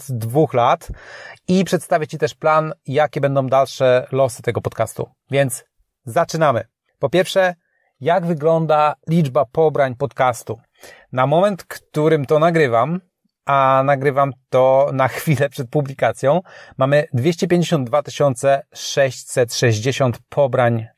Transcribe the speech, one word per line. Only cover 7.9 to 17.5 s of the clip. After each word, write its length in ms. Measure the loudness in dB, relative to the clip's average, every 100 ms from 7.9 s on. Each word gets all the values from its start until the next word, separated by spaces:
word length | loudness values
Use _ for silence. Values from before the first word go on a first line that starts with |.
| -8
jak 260 | -2 0 0
wygląda 720 | -2 0 2 2 2 2 -2 -2
liczba 380 | 0 2 0 -2
pobrań 500 | 0 0 2 -2 -2
podcastu? 640 | -6 0 0 -2 -8 -12 _ _ -20 -20 -8
Na 160 | -2 0
moment, 360 | 2 2 -2
którym 640 | -12 -18 _ -2 2 2 2
to 140 | 2
nagrywam, 600 | 2 2 2 2 0 -4 -10 _ _ _ -2
a 360 | 2 4 2 2
nagrywam 460 | 0 0 0 -2 -4 _
to 400 | 2 4 4 2
na 140 | 0 -2
chwilę 420 | -2 -2 0 -2
przed 200 | -4 -6
publikacją, 720 | -4 -4 -2 -2 0 0 0 -2 -20 -12 -2
mamy 300 | 0 2 0
dwieście 340 | -2 -2 0
pięćdziesiąt 400 | 0